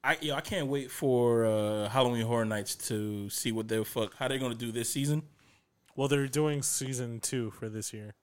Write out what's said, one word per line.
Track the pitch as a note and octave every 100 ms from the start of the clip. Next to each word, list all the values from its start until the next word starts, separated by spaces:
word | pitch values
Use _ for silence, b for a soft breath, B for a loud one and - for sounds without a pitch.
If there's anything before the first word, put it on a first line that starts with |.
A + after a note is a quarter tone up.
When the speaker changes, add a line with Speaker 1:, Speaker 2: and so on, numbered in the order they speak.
Speaker 1:
I, | C3 D#3
yo, | D3+
I | C#3+
can't | - G3 C#3
wait | C#3+ B2+
for, | - C#3+ B2 A#2+ A#2
uh, | A2 G#2+ G#2+ G#2+ G#2
Halloween | C3 B2 A#2+
Horror | A2+ A#2
Nights | A2 G#2+ G2 - -
to | G#2+ G#2+ G#2 G2+
see | - B2
what | A2+ A2
the | A2+
fuck, | G#2+ B2+ G#2
how | - B2+
they | C3+
gonna | B2+
do | A#2 A#2+
this | A#2 A#2+
season. | C#3 C#3+ D3+ D3+ b b b b _ _
Speaker 2:
Well, | - C3+
they're | C#3+ C#3
doing | C#3+ D3+ D3
season | C#3 - C3 B2+ A#2+ A2+
two | - C3 A2+
for | - A2+
this | G#2+ -
year. | A2 G#2 -